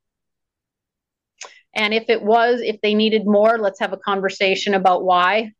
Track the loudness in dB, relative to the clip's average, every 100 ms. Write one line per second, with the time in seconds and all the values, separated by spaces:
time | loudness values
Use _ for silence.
0 | _ _ _ _ _ _ _ _ _ _
1 | _ _ _ -20 -20 -20 _ -6 -2 -2
2 | -2 -2 2 2 2 0 -4 -4 -2 0
3 | 2 0 2 2 4 2 -2 -4 -8 -6
4 | -4 -2 -4 -2 -2 0 -2 0 2 2
5 | 2 2 2 0 -4